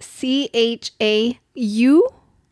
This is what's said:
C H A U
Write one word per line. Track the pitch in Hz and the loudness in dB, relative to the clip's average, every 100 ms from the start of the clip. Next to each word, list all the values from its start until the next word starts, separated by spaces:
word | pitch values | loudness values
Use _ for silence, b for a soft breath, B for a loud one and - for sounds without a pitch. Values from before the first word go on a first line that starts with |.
C | - - 254 269 277 | -20 -10 -4 -4 -2
H | 233 233 233 - - | -2 -2 -2 -10 -4
A | 214 214 233 - _ | -2 0 -2 -6 _
U | - 220 214 254 311 494 - _ _ _ | -8 -6 0 4 4 2 -4 _ _ _